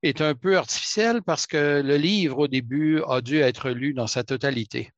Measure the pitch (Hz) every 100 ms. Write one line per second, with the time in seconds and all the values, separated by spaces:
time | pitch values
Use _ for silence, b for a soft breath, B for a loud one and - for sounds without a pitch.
0 | 170 135 156 143 185 190 131 - - -
1 | 226 233 180 160 - 156 147 143 139 143
2 | 165 208 165 131 143 131 120 139 156 156
3 | 151 127 123 151 135 123 135 120 139 131
4 | 113 131 123 135 139 127 110 127 113